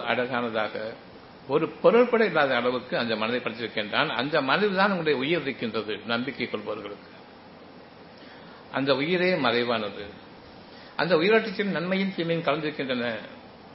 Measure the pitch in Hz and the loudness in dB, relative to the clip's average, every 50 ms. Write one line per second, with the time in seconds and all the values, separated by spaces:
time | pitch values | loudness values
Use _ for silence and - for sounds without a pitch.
0 | 120 120 117 123 123 123 131 120 120 113 110 110 107 104 - 107 107 113 120 - | 0 0 0 0 0 0 0 -2 0 0 0 0 -2 -2 -4 -6 -8 -8 -10 -12
1 | - - - - - - - - - - 139 160 160 156 - - - 170 214 240 | -16 -18 -20 -20 -20 -20 -20 -14 -4 0 0 0 0 0 0 4 6 6 8 8
2 | 247 240 233 226 220 190 160 156 143 135 127 120 120 123 127 120 107 - 175 143 | 6 6 4 4 4 4 4 4 4 4 4 2 2 2 0 -2 -2 -4 -2 -2
3 | 120 113 110 104 110 113 123 120 - 117 110 117 117 104 - 110 104 101 107 120 | 0 0 0 0 0 0 0 -2 -2 -4 -6 -6 -6 -6 -4 -4 -4 0 2 2
4 | 147 156 123 117 127 151 160 151 135 131 147 175 214 208 185 185 196 208 190 175 | 2 2 0 -2 -2 0 0 2 2 2 2 4 2 2 2 4 2 2 2 2
5 | 160 151 139 123 131 151 175 160 135 139 117 - 123 113 107 113 101 107 104 92 | 0 0 2 2 2 0 0 0 -2 -4 -6 -4 -4 -4 -2 -4 -4 -4 -6 -6
6 | - 113 117 120 127 135 120 - 120 - - 107 104 110 107 110 101 101 101 - | -4 -2 -2 -2 -2 -4 -4 -6 -6 -4 -6 -6 -6 -6 -8 -8 -8 -12 -12 -14
7 | - - - - - - - - - - - - - - - - - - - - | -16 -20 -20 -20 -20 -20 -20 -20 -20 -20 -20 -20 -20 -20 -20 -20 -20 -20 -20 -20
8 | - - - - - - - - - - - - - - - 135 135 143 131 131 | -20 -20 -20 -20 -20 -20 -20 -20 -20 -20 -20 -20 -12 -6 -4 0 2 2 2 2
9 | 143 165 185 175 180 185 185 160 131 120 113 120 120 120 117 110 104 101 101 104 | 2 0 2 2 2 2 2 2 2 2 2 2 2 0 0 -2 -2 -4 -8 -10
10 | 101 104 - - - - - - - - - - - - - - - - - - | -12 -12 -14 -16 -18 -20 -20 -20 -20 -20 -20 -20 -20 -20 -20 -20 -20 -10 -6 -4
11 | 151 170 180 156 170 208 226 220 214 220 190 226 202 196 165 151 170 185 190 190 | 0 2 2 4 4 6 4 4 2 0 -2 -2 -2 -2 -2 -2 -2 -2 0 0
12 | 196 190 190 180 165 170 165 165 165 143 143 160 151 151 147 - 139 131 127 123 | 0 -2 -2 -2 -2 -2 -2 0 0 0 0 0 -2 -4 -4 -4 -4 -4 -2 -2
13 | 120 120 110 104 101 - - - - - - - - - | -2 -4 -4 -6 -10 -12 -16 -18 -20 -20 -20 -20 -20 -20